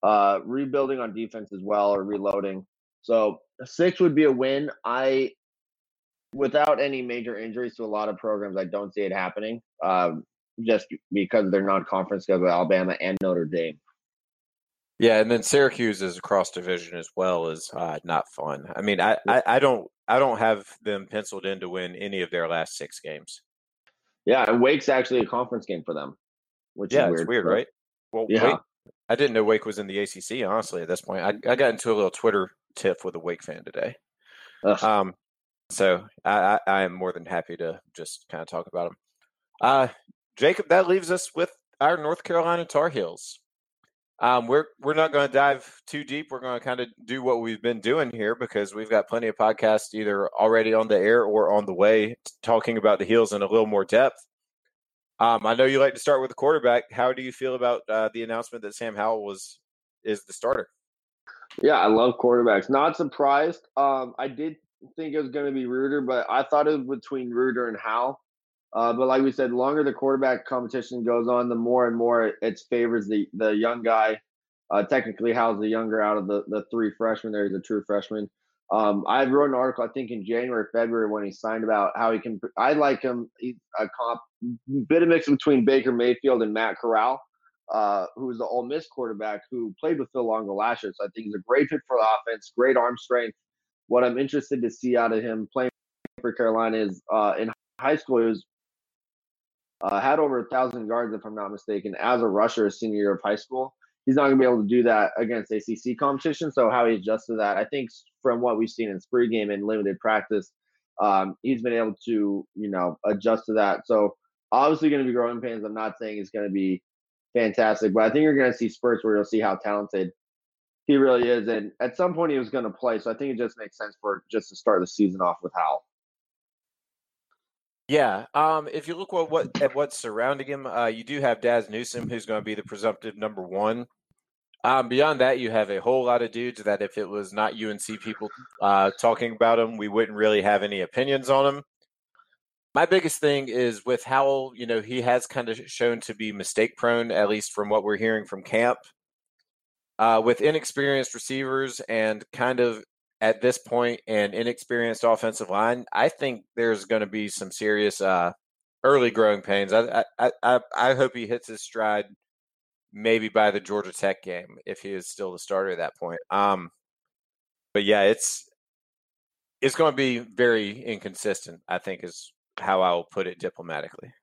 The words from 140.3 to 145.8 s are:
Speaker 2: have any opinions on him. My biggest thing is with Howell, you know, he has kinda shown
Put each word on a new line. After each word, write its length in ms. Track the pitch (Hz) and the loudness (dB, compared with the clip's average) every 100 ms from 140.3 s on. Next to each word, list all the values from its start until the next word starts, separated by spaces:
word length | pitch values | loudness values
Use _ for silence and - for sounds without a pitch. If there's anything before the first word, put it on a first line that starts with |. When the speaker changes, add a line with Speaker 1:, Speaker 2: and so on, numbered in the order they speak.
| 107 | 4
Speaker 2:
have 200 | 98 104 | 2 2
any 200 | 101 101 | 0 -6
opinions 480 | 90 - 135 139 131 | -6 -4 -2 -2 2
on 220 | 135 139 | 2 2
him. 100 | 143 - _ _ _ _ _ _ _ _ _ _ | 0 -12 _ _ _ _ _ _ _ _ _ _
My 100 | 143 165 | 0 4
biggest 340 | 185 165 - | 4 2 0
thing 280 | 151 143 135 | 2 0 0
is 360 | 120 123 107 120 | 0 0 -2 -2
with 180 | 120 | -2
Howell, 480 | 127 131 139 139 131 | 0 2 2 2 -2
you 120 | 120 117 | -10 -4
know, 160 | 113 | -4
he 180 | 107 127 | -2 -4
has 260 | 120 123 - | 2 0 0
kinda 280 | 135 117 110 - | -8 -6 -8 -10
shown 320 | - | -2